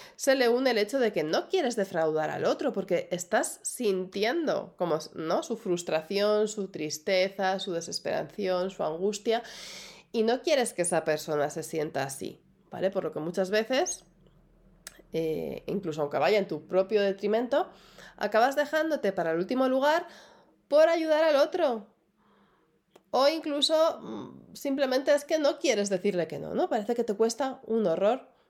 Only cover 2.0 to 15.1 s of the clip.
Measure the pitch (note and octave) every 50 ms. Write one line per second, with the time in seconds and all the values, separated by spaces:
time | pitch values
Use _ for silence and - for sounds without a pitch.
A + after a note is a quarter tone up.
2 | D#3+ D#3 D#3 D#3 D3+ D3+ C#3+ - D3 G3+ C#4+ - E4+ C4+ G3+ G3 F#3 - F3+ D#3+
3 | - - F3+ E3+ - - G#3+ A#3+ E4 - - - - - - - B3 G#3 F#3+ F#3
4 | F#3 F#3+ - G3 G#3+ A3 E4+ E4+ D#4+ A3+ D#3+ C3+ - - - - F3+ E3+ D3+ D#3
5 | D#3 - - - D#3+ D#3+ F#3 D4 E4 - A#3 - - G3 F3 F3 F3 - D#3+ D#3+
6 | D#3+ - G3+ G3 G3+ G#3 G#3+ G#3+ G#3+ G#3 - G#3 F#3+ F#3+ - D#3 D3+ D#3 D3 -
7 | - G3+ F#3+ F#3 F#3 G3 G3 - F#3+ F#3 F#3+ F#3+ - G3+ F3 E3 E3 - F3 -
8 | - - - D3+ D#3 D3 - G#3+ G3+ F#3 F3+ F3+ F#3 F#3+ F#3 - D#3+ D#3 D#3 E3+
9 | F#3+ G#3 G#3 - - A3+ A3 A#3+ - - - - - - - - - - - -
10 | - _ - A#3 A3 A3+ A#3+ C4 - F4 D4+ C4+ A#3 G#3 - - E3+ - F3+ D#3+
11 | D#3+ D#3+ D3+ D3+ - E3 D3+ D3 C#3+ D3 - E3 D3+ - - D#3+ D3+ E3 - C3
12 | C#3 C#3 - - F#2+ - - - _ _ _ _ _ - - B2 F3 G3 F#3+ F#3+
13 | F3 D#3 - D3+ D3+ F3 F3 G3 F#3+ F3+ G#3 A3 A3 A3+ C4 C4+ F4+ - - -
14 | - _ _ _ _ _ _ _ _ _ _ _ _ - _ _ - - - -
15 | - -